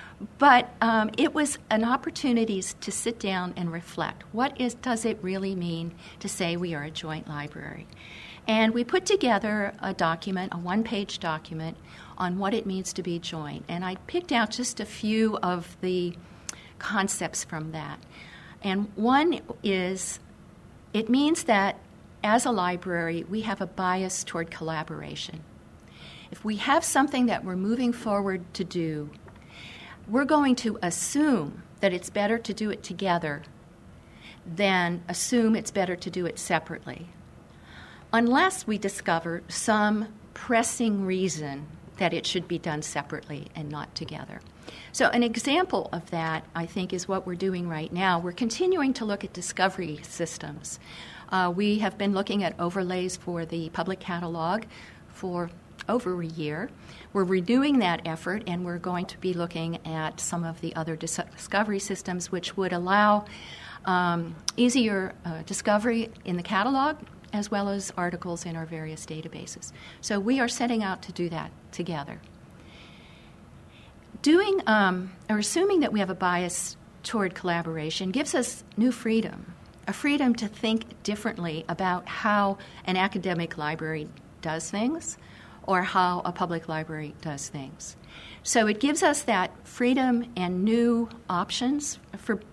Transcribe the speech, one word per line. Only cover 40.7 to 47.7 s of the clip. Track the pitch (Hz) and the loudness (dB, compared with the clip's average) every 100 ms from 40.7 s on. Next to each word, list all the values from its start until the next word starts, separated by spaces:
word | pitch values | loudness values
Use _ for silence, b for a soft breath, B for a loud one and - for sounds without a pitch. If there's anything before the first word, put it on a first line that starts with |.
| - 226 202 | 2 2 2
reason | 190 185 185 156 147 139 151 - - - | 2 2 0 -2 -6 -8 -12 -16 -18 -2
that | 175 | 0
it | 160 - | 2 0
should | 185 170 | -2 -2
be | 165 | -4
done | 175 151 | -2 -4
separately | 151 147 - 156 - 143 143 | -4 -4 -4 -8 -8 -12 -10
and | 165 147 | -10 -10
not | 147 - | -8 -10
together. | - - 151 139 - - B B B B | -10 -10 -10 -12 -14 -16 B B B B
So | - 262 | 2 4
an | 240 | 6
example | 240 226 277 302 370 214 - | 2 2 2 2 4 0 0
of | 170 - | -6 -4
that, | 165 160 156 - | -2 -2 -2 -4
I | 165 170 | -4 -4
think, | - 180 | -4 -2
is | 185 - | -4 -2
what | 190 190 | -4 -2
we're | |
doing | 175 190 185 | -2 -2 0
right | 175 | -2